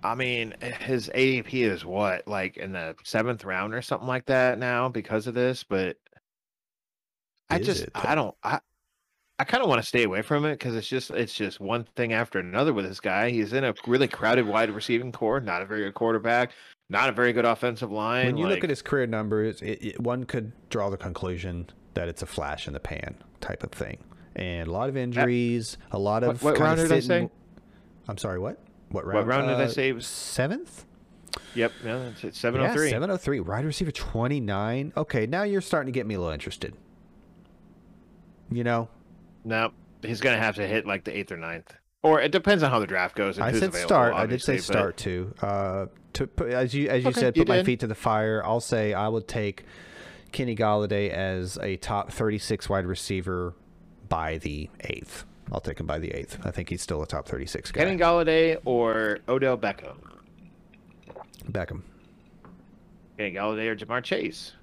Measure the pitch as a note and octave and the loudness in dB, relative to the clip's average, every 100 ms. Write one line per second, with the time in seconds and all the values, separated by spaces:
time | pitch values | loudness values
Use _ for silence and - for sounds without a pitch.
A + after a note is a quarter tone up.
0 | - A#2+ B2+ A#2+ A2+ - B2 A#2+ - C3 | -2 -2 0 -2 -4 -8 -10 -8 -2 -2
1 | G#2 - C3 C3 A2 C3 A#2 F2+ E2 F#2 | 0 4 4 4 -2 2 2 2 -4 0
2 | G#2 F#2 - G#2 F#2+ - F2+ F#2 E2 D#2+ | 0 0 -2 -4 -4 -6 -8 -6 -8 -10
3 | - A2+ A2+ A2+ G2 F#2 G2+ A2+ A#2+ B2+ | -4 0 0 -2 -4 -4 -4 -6 -4 -6
4 | B2+ B2+ - C3 B2+ A#2 B2 B2 B2+ A#2 | -2 -4 2 4 4 2 0 0 0 -2
5 | G#2 A2 A2+ A#2+ B2 B2+ - G2 F#2 - | -2 -2 0 0 0 0 -2 -2 -2 -4
6 | _ _ _ _ _ _ _ _ _ _ | _ _ _ _ _ _ _ _ _ _
7 | _ _ _ _ _ E3+ G#3+ F3+ - - | _ _ _ _ _ 0 2 0 -2 -4
8 | - D#3 A2 - G#2 C#3 _ _ _ _ | 0 2 0 -4 -4 -4 _ _ _ _
9 | _ _ _ - C#3 A#3+ A3+ B2 G#2+ B2 | _ _ _ -6 0 2 4 4 4 2
10 | A2 F#2 A2 D3 D3+ C#3+ B2+ A2+ G#2+ C3 | 4 2 0 2 2 -2 -4 -4 -2 -4
11 | B2 - A2+ - G2+ - G2 A#2 A2+ - | -2 -2 -2 -2 -4 -4 -4 -4 -4 -4
12 | A#2+ A2+ A#2 G2 F2+ G2 D3+ A2+ F#2+ F#2+ | 0 0 0 -2 -2 2 2 2 -2 -4
13 | G#2 F#2+ A#2 A#2+ G#2 B2+ C3 G#2+ - B2+ | -2 2 2 2 0 0 0 -2 2 4
14 | C3 - G#2+ B2 A2 G#2+ A2+ G#2 - A#2+ | 4 2 4 4 4 2 2 0 0 0
15 | B2+ A#2 A2 C3+ A2+ F2 F#2+ G#2+ G2+ G2 | 0 -2 0 0 0 -4 -4 -4 -4 0
16 | A#2 A2+ A2+ A#2 B2 - - - _ G2+ | 2 2 4 2 2 -4 -20 -20 _ 2
17 | C3 A2 B2 A#2+ A#2 A2+ B2 A2+ A#2 G#2+ | 2 4 2 4 4 4 0 -2 -4 -2
18 | A2 B2 B2+ C#3+ F3+ F#3 F3+ C3+ - C#3+ | 0 2 2 2 0 0 0 -2 0 0
19 | B2 A2 G#2+ G#2+ A2 G2+ G#2+ G#2+ A2 - | 0 -2 0 0 0 -2 -6 -6 -6 -4
20 | A#2 B2 B2+ C3 G#2+ - - A#2 G2+ G2 | -4 -4 -4 -4 -6 -12 -6 -2 -2 -2
21 | F#2+ E2+ F2+ F2 F#2 F2 F2 - - - | -6 -6 -4 -4 -6 -8 -10 -14 -8 -6
22 | F2 E2+ - - C#2+ D2+ - C#2 - - | -4 -6 -8 -6 -4 -6 -8 -8 -8 -8
23 | - - - - - - - - G#1 - | -10 -12 -20 -14 -10 -8 -8 -8 -8 -8
24 | - - - - F#2 F2 E2 F2+ C3 C3+ | -16 -20 -12 -8 -4 -4 -4 -2 -2 -2
25 | B2 A#2+ C3+ A#2+ A#2+ A#2+ A2+ - - G2+ | -2 2 2 4 2 0 -4 -12 -6 0
26 | G2+ A2 A#2+ B2 C#3+ D3 D#3 D#3+ D#3+ C#3+ | 2 2 2 2 2 4 4 4 4 4
27 | B2 F3 - - - - - - - - | 4 2 2 -6 -20 -20 -20 -20 -20 -16
28 | - G2+ G#2+ F2+ G2+ - - - - - | -10 -6 -4 -4 -4 -8 -18 -20 -8 -6
29 | D#2 G2+ A2+ C3 C3 B2+ C3 A#2 C3+ A#2+ | 0 0 2 2 2 2 0 2 0 0
30 | - - - - C3+ B3 F4 - - - | -6 -10 -6 -2 0 -2 -8 -16 -20 -20
31 | - - - - - A#2+ A#2 - A2+ A#2+ | -20 -20 -12 -12 -8 0 0 0 -6 -6
32 | B2+ A2 - - - B2 C3+ D3 D3+ A#2+ | -6 -10 -12 -2 0 2 2 2 2 2
33 | F3+ F#3 - C#3 F2 G#2 D3+ D3 E3+ - | 0 -2 -2 -2 -2 -2 -2 -2 -4 -4
34 | - A2+ A#2+ C#3+ G#2+ G2 G#2+ B2 C#3+ - | -4 -2 0 0 0 0 0 -2 -2 -4
35 | D#3 C3 A2 E3+ G#3 G3 F3+ E3 C3 B2+ | 0 0 0 0 0 0 2 0 0 -2
36 | A2 G2+ F2 D#2 - - C2+ - - - | -2 -2 -2 -4 -8 -8 -10 -10 -20 -20
37 | - - - - - - - - - - | -20 -20 -20 -20 -20 -20 -20 -20 -20 -20
38 | - - - - - A#2 A#2+ A#2 A2+ - | -20 -20 -20 -20 -6 -2 2 2 0 -10
39 | - - - - A2+ A2 A2+ - - - | -20 -20 -20 -14 -2 2 2 -2 -20 -12
40 | A2 A2+ C3 A2+ A2 G#2 G2 A2 G2+ G2 | -6 0 2 4 2 0 0 0 0 -4
41 | - F2+ G2 F2 E2 E2 - - _ _ | -4 -6 -6 -8 -8 -10 -12 -20 _ _
42 | D#3+ D#3 C#3+ F#3 F#3 G3+ D3 B2 G2 F#2 | 6 6 6 4 4 4 6 4 2 0
43 | F2+ - G2 F3+ A#2 A#2+ F#3+ F3 - F3+ | 0 0 0 2 2 2 2 0 4 6
44 | A#2+ G#2 A2 B2 - F#2+ F#2 G2+ G2 - | 6 4 0 0 0 0 2 2 2 -2
45 | G2+ F2+ F#2 - G2+ G2+ G2 F#2+ F#2+ - | -4 -4 -4 -4 -2 0 0 -2 -6 -10
46 | - - C3+ - C3 B2 B2+ C#3 C#3+ B2+ | -12 -6 -4 -2 0 2 2 0 2 2
47 | B2+ B2 B2+ C#3 E3 F3+ F#3 C3+ A#2 G#2+ | 2 4 4 6 6 6 4 2 -2 -2
48 | - G#2+ A2 A2 G2+ A#2 - A#2 G#2+ F#2+ | 2 2 2 0 2 0 2 0 2 0
49 | G#2+ A2+ G#2+ A#2+ G#2 G2 - - - - | 0 -2 -4 -4 -4 -6 -16 -20 -20 -18
50 | - - - - B2+ A2+ A2 G#2 G#2 G2+ | -18 -20 -10 -4 -2 2 4 4 2 2
51 | G2+ - F#2+ F#2 F2+ - F#2+ F#2+ - G#2 | 0 0 -2 -2 -4 -4 -4 -4 -2 -2
52 | - - A2 G#2 - G#2+ - G2+ F2+ F#2 | -2 0 0 0 -2 -4 0 0 0 -4
53 | - F#2+ F2+ F2+ F2+ E2+ - - - - | -2 -2 -2 -2 -4 -8 -20 -20 -20 -20
54 | - E2 D#2+ D#2+ D#2 D2 D2+ - - - | -4 -2 -2 -4 -6 -6 -8 -12 -8 -8
55 | - - - - - - - C#2+ D#2+ D2+ | -10 -16 -18 -16 -8 -6 -6 -6 -4 -4
56 | D#2+ - - - - - E2+ F2 - D#2+ | -4 -8 -10 -8 -6 -6 -6 -6 -4 -4
57 | D#2 D2 - C2 C2+ - - - F3 F#3+ | -4 -6 -6 -8 -6 -8 -6 0 0 4
58 | E3+ E3+ D#3+ D#3+ D#3+ D#3+ - A#2+ A2+ A2 | 4 4 4 6 4 2 0 2 4 2
59 | G#2+ G#2 - C3 C3 B2 G#2 G2 C#2 C2 | 2 0 0 2 2 2 0 -4 -12 -16
60 | - - - - - - - - - - | -20 -20 -20 -20 -20 -20 -20 -20 -20 -20
61 | - - - - - G#2 F2 F2+ - - | -20 -18 -18 -14 -8 -6 -6 -8 -14 -20
62 | - - - - - - - - - - | -20 -20 -20 -20 -20 -20 -20 -20 -20 -20
63 | - - G#2 F#2 G#2 A2 A2+ G#2+ G#2+ A#2+ | -20 -6 -4 -2 -2 0 -2 -4 -4 -4
64 | B2 - - - - - | -2 -2 -2 -8 -16 -20